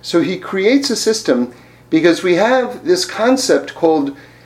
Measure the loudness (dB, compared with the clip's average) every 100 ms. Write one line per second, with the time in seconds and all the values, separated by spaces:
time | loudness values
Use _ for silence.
0 | -4 -2 0 -4 -6 -2 2 2 2 -2
1 | -2 -2 0 0 -2 -8 -20 -20 -2 2
2 | 2 2 2 2 2 2 -2 -6 -2 -2
3 | -2 -2 0 0 2 0 -2 -2 0 2
4 | 0 -6 -16 -20